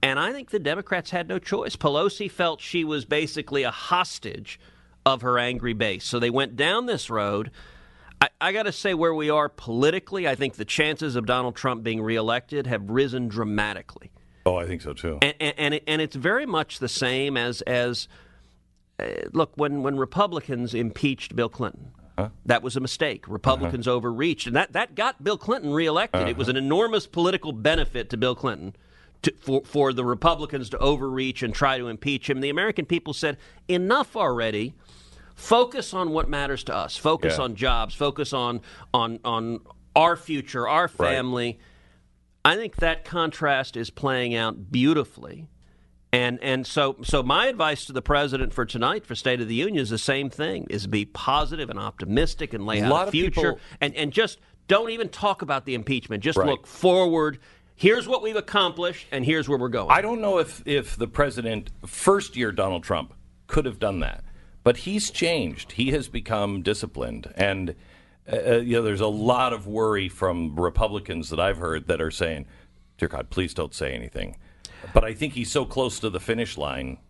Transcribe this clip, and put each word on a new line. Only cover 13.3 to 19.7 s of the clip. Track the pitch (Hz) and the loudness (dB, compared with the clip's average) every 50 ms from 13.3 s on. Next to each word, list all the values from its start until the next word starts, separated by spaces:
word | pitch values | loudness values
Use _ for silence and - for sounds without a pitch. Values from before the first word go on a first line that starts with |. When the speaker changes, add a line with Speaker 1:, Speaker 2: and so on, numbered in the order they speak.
| 101 113 117 107 104 104 104 107 101 95 - _ - - - - _ - - - _ _ _ | -2 -2 -2 0 0 0 0 0 -2 -6 -10 _ -20 -20 -20 -20 _ -20 -20 -20 _ _ _
Speaker 2:
Oh, | 92 90 | 0 2
I | 90 85 | 2 -2
think | 85 90 82 - | -4 -6 -6 -6
so, | 76 73 | -10 -10
too. | - - 87 78 73 - | -6 -6 -6 0 2 0
Speaker 1:
And, | 139 151 - | 0 2 0
and, | 156 147 147 - | -2 -2 -2 0
and, | 151 143 147 | 0 0 0
it, | 151 - | -2 -2
and | - 156 156 156 | -2 0 0 0
it's | 147 - | -2 -4
very | 139 123 170 202 247 294 | -2 0 0 0 0 0
much | 277 190 160 147 - - - | 0 -2 -2 -2 -2 -6 -6
the | 131 120 | -6 -4
same | - - 135 123 127 131 139 143 139 | -2 0 0 0 0 0 0 0 0
as, | 127 120 120 120 - - | 0 0 0 -2 -4 -4
as, | - 127 123 123 123 120 117 - - - - - - - - - _ _ _ _ _ _ _ _ _ _ _ | 0 0 2 2 0 0 -4 -6 -10 -14 -20 -20 -20 -20 -20 -20 _ _ _ _ _ _ _ _ _ _ _
uh, | 50 55 50 50 50 50 - | -8 -6 -6 -6 -8 -4 0
look, | 156 160 - - | 0 -2 -2 0
when, | - 147 147 | -2 -2 0